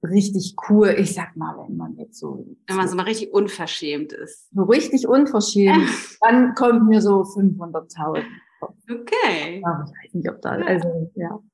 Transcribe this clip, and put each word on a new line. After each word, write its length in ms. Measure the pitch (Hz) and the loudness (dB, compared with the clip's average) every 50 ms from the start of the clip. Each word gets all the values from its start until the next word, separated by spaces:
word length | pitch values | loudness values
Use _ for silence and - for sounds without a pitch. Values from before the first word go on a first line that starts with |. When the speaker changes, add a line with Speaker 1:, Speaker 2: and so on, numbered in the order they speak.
| - | -6
Speaker 1:
richtig 520 | 165 180 208 196 - 196 185 170 - - - - - | 2 2 2 2 2 -2 -4 -6 -6 -10 -12 -2 2
cool. 240 | 208 208 214 196 - - | 6 6 6 6 4 2
Ich 160 | 196 - - | 0 0 -2
sag 220 | - 175 - _ 165 | -6 -10 -12 _ -10
mal, 180 | 220 220 - - | -10 -10 -10 -12
wenn 200 | - - 165 - | -14 -12 -10 -10
man 180 | - - - - | -10 -10 -12 -14
jetzt 220 | 78 - _ - | -16 -20 _ -16
so 260 | - 73 - - - - - _ _ - | -14 -12 -12 -12 -14 -16 -20 _ _ -6
Speaker 2:
Wenn 80 | 185 | -2
man 120 | 190 185 170 | -2 -2 -2
Speaker 1:
so 40 | |
Speaker 2:
so 60 | 175 180 | -2 -4
mal 60 | 180 | -2
richtig 280 | 202 220 220 214 - | -2 -4 -6 -6 -2
unverschämt 800 | - 202 202 196 - - 170 156 - - - 147 147 147 151 147 - | 0 0 0 0 -4 -8 -8 -8 -8 -8 -6 -6 -6 -6 -6 -8 -10
ist. 360 | - - 156 - - _ _ _ | -14 -14 -16 -18 -20 _ _ _
Speaker 1:
so 100 | 196 190 | -2 2
richtig 440 | 175 233 294 - - - 254 254 - | 4 4 2 2 0 0 0 2 4
unverschämt, 800 | 240 269 294 277 - 214 208 - - 202 202 196 196 - 190 - - - - | 4 4 4 4 2 0 -2 0 2 4 4 6 6 6 4 2 -2 -6 -10
Speaker 2:
<laughs> 160 | - - _ | -14 -6 _
Speaker 1:
dann 320 | - 226 233 254 254 247 - | 2 4 6 6 4 2 2
kommt 320 | - 262 240 233 233 226 220 | 2 2 2 4 4 6 6
mir 140 | 220 214 | 6 4
so 220 | 190 202 202 196 185 | 4 4 4 2 2
fünfhunderttausend. 1000 | 190 - 202 196 190 165 - 170 170 160 160 160 _ - 170 156 156 156 156 - - - - _ _ _ _ - - - _ _ - | -2 -2 2 2 2 2 0 -10 -8 -10 -10 -10 _ -12 -8 -6 -4 -4 -6 -6 -8 -14 -20 _ _ _ _ -16 -16 -16 _ _ -12
Speaker 2:
Okay. 720 | 233 233 240 - - 508 466 226 185 160 147 160 175 190 196 | -12 -12 -6 -4 -2 -2 0 0 -2 -2 -6 -8 -10 -6 -6
Speaker 1:
Ja, 220 | 170 165 143 147 | -4 -4 -4 -8
ich 60 | 139 - - - - | -10 -14 -20 -20 -10
weiß 60 | _ | _
nicht, 160 | 180 - - | -6 -6 -6
ob 120 | - - | -8 -6
da, 180 | - - - - | -8 -6 -4 -4
Speaker 2:
Ja. 60 | 349 | -2
Speaker 1:
also, 460 | - 185 175 165 175 165 165 160 165 _ | 0 0 0 0 -2 -4 -4 -6 -8 _
ja. 240 | - 170 170 202 214 _ _ | -10 -10 -10 -10 -12 _ _